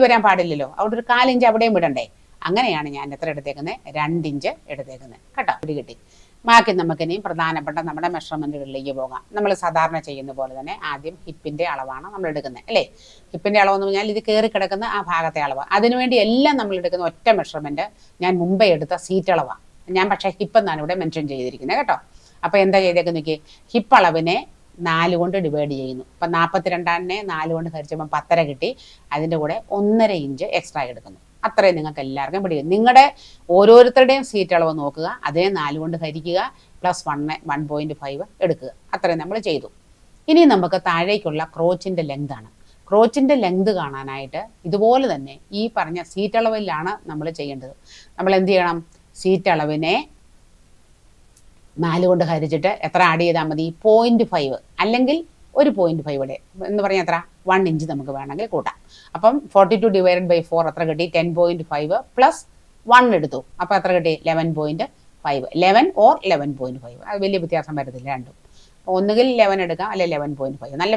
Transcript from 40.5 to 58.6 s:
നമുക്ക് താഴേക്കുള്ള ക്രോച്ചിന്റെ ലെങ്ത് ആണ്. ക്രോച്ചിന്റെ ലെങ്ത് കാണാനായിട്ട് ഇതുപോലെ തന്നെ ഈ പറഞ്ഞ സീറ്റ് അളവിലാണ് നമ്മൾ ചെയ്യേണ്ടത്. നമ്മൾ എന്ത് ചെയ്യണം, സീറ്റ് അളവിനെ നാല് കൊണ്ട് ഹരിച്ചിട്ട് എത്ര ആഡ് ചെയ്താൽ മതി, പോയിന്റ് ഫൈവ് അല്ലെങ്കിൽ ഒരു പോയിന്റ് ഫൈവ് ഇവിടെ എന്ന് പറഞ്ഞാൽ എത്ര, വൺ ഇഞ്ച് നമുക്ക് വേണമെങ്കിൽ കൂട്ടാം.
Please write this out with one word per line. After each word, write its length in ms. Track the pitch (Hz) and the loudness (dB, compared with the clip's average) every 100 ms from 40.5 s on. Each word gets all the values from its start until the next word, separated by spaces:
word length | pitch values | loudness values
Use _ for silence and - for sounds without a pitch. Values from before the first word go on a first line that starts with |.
നമുക്ക് 260 | 202 175 185 185 | 6 2 -2 0
താഴേക്കുള്ള 540 | 170 180 208 170 151 165 - | 0 0 0 -2 -6 -6 -2
ക്രോച്ചിന്റെ 480 | 170 180 190 175 151 | 0 0 -4 -6 -6
ലെങ്ത് 240 | 139 143 123 | -6 -8 -10
ആണ്. 100 | 110 _ - _ - | -16 _ -20 _ 0
ക്രോച്ചിന്റെ 460 | 208 226 285 269 277 | 4 4 4 2 2
ലെങ്ത് 280 | 185 185 196 185 | 2 2 0 0
കാണാനായിട്ട് 600 | 143 139 135 135 131 160 220 _ 170 | -4 -8 -10 -12 -10 -10 -12 _ -6
ഇതുപോലെ 380 | 202 220 254 254 | 0 4 4 2
തന്നെ 200 | 147 135 139 - 202 | -4 -8 -18 -12 -6
ഈ 40 | 220 208 | -4 -4
പറഞ്ഞ 240 | 160 175 170 | -6 -6 -8
സീറ്റ് 260 | 190 208 226 | -4 -2 0
അളവിലാണ് 540 | 226 220 196 156 180 208 - | 0 -2 -4 -6 -6 -8 -10
നമ്മൾ 160 | 151 160 165 | -8 -8 -8
ചെയ്യേണ്ടത്. 340 | 143 135 127 - _ - - - | -10 -10 -14 -20 _ -20 -20 -4
നമ്മൾ 140 | 190 190 | 2 2
എന്ത് 120 | 190 | 4
ചെയ്യണം, 280 | 190 175 170 170 _ _ - | 2 2 -2 -8 _ _ -6
സീറ്റ് 280 | 185 190 196 | 0 2 2
അളവിനെ 400 | 160 151 151 165 226 302 _ _ _ _ _ _ _ _ _ _ _ _ _ - _ _ - | 0 0 -2 -2 -2 -4 _ _ _ _ _ _ _ _ _ _ _ _ _ -20 _ _ -6
നാല് 220 | 170 170 180 | -2 0 2
കൊണ്ട് 160 | 175 165 | 2 2
ഹരിച്ചിട്ട് 400 | 160 151 156 180 - 156 | 0 -2 0 -2 -2 -2
എത്ര 160 | 175 175 | 4 4
ആഡ് 140 | 160 170 | 4 2
ചെയ്താൽ 180 | 165 156 | 0 -2
മതി, 160 | 156 165 165 | -4 -6 0
പോയിന്റ് 400 | 220 220 240 233 233 | 4 6 6 2 2
ഫൈവ് 240 | 170 139 123 - - | 0 -2 -6 -10 -4
അല്ലെങ്കിൽ 360 | 196 240 254 320 330 _ - 262 | -2 2 2 0 -4 _ -8 2
ഒരു 100 | 294 202 | 2 2
പോയിന്റ് 260 | 175 160 147 | 0 -2 -4
ഫൈവ് 120 | 139 | -6
ഇവിടെ 160 | 135 - _ 185 - | -6 -10 _ -14 -6
എന്ന് 140 | 208 | -2
പറഞ്ഞാൽ 200 | 196 190 | 0 -2
എത്ര, 120 | 170 165 - _ 185 | 0 -4 -6 _ 0
വൺ 100 | 190 185 | 2 2
ഇഞ്ച് 160 | 160 160 | -2 -4
നമുക്ക് 200 | 143 135 135 | -8 -8 -10
വേണമെങ്കിൽ 320 | 139 147 220 | -10 -8 -4
കൂട്ടാം. 240 | 156 | -4